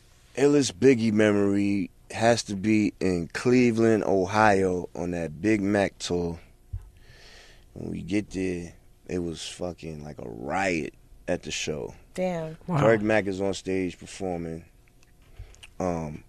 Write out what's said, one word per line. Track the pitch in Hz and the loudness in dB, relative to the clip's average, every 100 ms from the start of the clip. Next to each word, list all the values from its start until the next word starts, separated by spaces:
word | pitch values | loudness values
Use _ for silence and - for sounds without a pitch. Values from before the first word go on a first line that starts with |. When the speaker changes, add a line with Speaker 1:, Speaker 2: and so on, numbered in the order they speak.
| _ _ _ - | _ _ _ 2
Speaker 1:
Illest | 143 147 120 | 4 4 2
Biggie | 87 131 123 113 | 4 4 6 4
memory | 107 107 101 101 101 101 101 92 - - | 4 4 6 4 2 2 0 -2 -10 -12
has | 98 113 113 | 0 2 2
to | - 98 | 0 -4
be | 104 110 104 - | 2 2 2 0
in | 95 90 82 | -2 -2 -4
Cleveland, | - 123 127 123 113 113 110 | -4 2 4 4 4 4 4
Ohio, | 76 95 92 107 110 98 92 90 - | 2 2 2 2 4 4 2 0 -4
on | - 87 | -6 -4
that | 87 80 76 | -4 -6 -2
Big | 101 110 | 0 2
Mac | 98 104 98 - | 2 2 0 -2
tour. | - 87 87 85 - - _ - - - - - - - - - - | -4 -2 -2 -6 -14 -20 _ -14 -14 -20 -20 -20 -20 -20 -20 -20 -20
When | 82 85 | -14 -10
we | 85 | -8
get | 82 101 104 | -4 -4 -4
there, | 92 92 87 85 - - _ - | -6 -4 -6 -10 -16 -20 _ -8
it | 90 | -6
was | 85 78 - | -6 -8 -12
fucking | - 90 85 80 76 | -8 -10 -8 -12 -12
like | 73 73 | -14 -14
a | 62 | -14
riot | 57 67 85 98 85 69 - - - - | -10 -6 -2 0 -2 -4 -10 -20 -14 -6
at | 87 | -6
the | 78 | -6
show. | - - 76 53 - - | -8 -6 -6 -8 -14 -14
Speaker 2:
Damn. | - 185 170 160 160 - | -6 -4 -4 -8 -12 -4
Speaker 3:
Wow. | 165 | 2
Speaker 1:
Craig | 110 113 | 4 4
Mack | 104 107 98 | 2 0 0
is | 95 | -2
on | 98 | -2
stage | 92 92 95 90 - | -4 -4 -2 -2 -6
performing. | 95 - 95 85 82 82 85 _ _ _ _ _ - - - - - - | -14 -8 -6 -6 -6 -10 -14 _ _ _ _ _ -20 -20 -20 -20 -16 -6
Um, | 90 85 78 78 | -4 -2 -6 -12